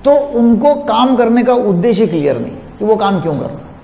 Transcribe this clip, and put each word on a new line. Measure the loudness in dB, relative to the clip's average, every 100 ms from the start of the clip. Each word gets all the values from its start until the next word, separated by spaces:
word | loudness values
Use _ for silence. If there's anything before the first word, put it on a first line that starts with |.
तो | 4
उनको | 2 0 0 2 2 2
काम | 0 -2 0 2 2
करने | 2 2
का | 2
उद्देश्य | 0 0 0 0 0 0
क्लियर | 0 -2 -2
नहीं | -6 -12 -18 -8
कि |
वो | -2 0
काम | 0 -2
क्यों | -4
कर | -6 -8
रहे |
हैं | -12 -18 -20